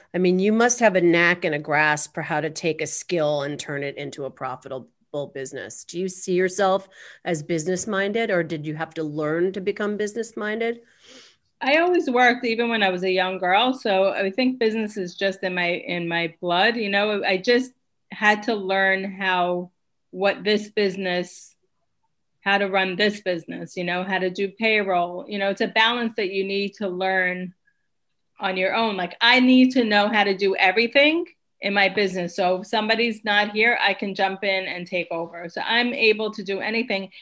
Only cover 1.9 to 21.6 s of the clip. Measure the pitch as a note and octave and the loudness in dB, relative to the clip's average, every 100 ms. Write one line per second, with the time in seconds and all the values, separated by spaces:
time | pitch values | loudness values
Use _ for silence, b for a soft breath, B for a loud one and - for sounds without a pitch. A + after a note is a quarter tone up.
1.9 | D3+ - - D3+ D#3 D#3 D#3 E3+ D#3 D3+ | 2 -2 -8 -4 -2 -4 -4 -4 -2 -4
2.9 | - - F3 D3+ D3 C#3+ D3 - C#3+ C#3 | -8 -4 0 0 0 -4 -8 -8 -6 -6
3.9 | C#3 C#3+ C3+ C3+ B2 C3 B2+ C3+ C3 A#2+ | -8 -12 -10 -12 -10 -10 -10 -10 -12 -14
4.9 | _ _ D3 C#3 C#3 C3 C3+ G2 - - | _ _ -10 -8 -10 -10 -10 -12 -14 -12
5.9 | E3+ F#3 F#3 - F3+ F#3 F#3 F#3+ F#3+ F#3+ | -8 -8 -8 -2 0 0 0 2 0 -4
6.9 | B B B - D#3+ D3+ E3+ D#3 F3+ G3+ | B B B -6 -4 -2 -4 -2 -4 -4
7.9 | G3 G3 G#3+ A3+ F3+ E3 D#3+ D3+ D3+ D#3+ | -2 -2 -2 0 0 -2 -4 -6 -8 -8
8.9 | D#3+ D#3 D3 D3+ D#3+ F#3 G3 F#3+ G3 G#3 | -6 -6 -4 -2 0 0 -2 -4 -4 -4
9.9 | G#3 G#3 G#3+ A3+ - G#3 A3 A3+ A#3 B | -2 -4 -6 -8 -6 -6 -2 -4 -4 B
10.9 | B B B B B _ _ C4 D4+ F4 | B B B B B _ _ 2 2 4
11.9 | F4 D4 A#3+ B3 B3 A#3+ A3+ A#3 A3+ G3 | 2 2 4 4 4 0 0 0 2 2
12.9 | F3+ F#3+ F#3 F#3 F#3+ F3+ F#3+ B3 C4 A3+ | 2 0 0 0 -2 2 4 2 0 0
13.9 | F#3+ G3 - G3 G3 B3+ B3+ A3 A3 G#3+ | 2 2 0 -2 0 0 0 0 0 -4
14.9 | G#3+ F3+ - G3 F#3+ F#3+ F3+ F3 F3 - | -6 -8 -4 -4 -2 -4 -2 -2 -2 -4
15.9 | F3 E3+ E3+ E3 - F3 F3 G#3+ A#3 G#3 | -6 -2 -2 -4 -4 -2 2 2 0 -2
16.9 | G3+ G#3 G#3 F#3+ F#3+ F#3 A#3+ B3+ - _ | 0 0 0 -2 0 2 0 0 -10 _
17.9 | _ _ - G#3+ G#3+ G#3+ G#3+ F#3+ F#3+ F#3+ | _ _ 0 2 2 0 -4 0 2 2
18.9 | F#3+ F#3+ F#3+ G3 F#3 F3+ F3+ F3+ _ _ | 2 -2 -4 0 2 0 -2 -6 _ _
19.9 | _ _ F#3 G3+ - F#3 G#3 G#3 - G3+ | _ _ -2 -2 0 0 0 -2 -2 0
20.9 | F3+ F#3+ F3+ F3+ - - _ | 0 -2 -2 -4 -10 -20 _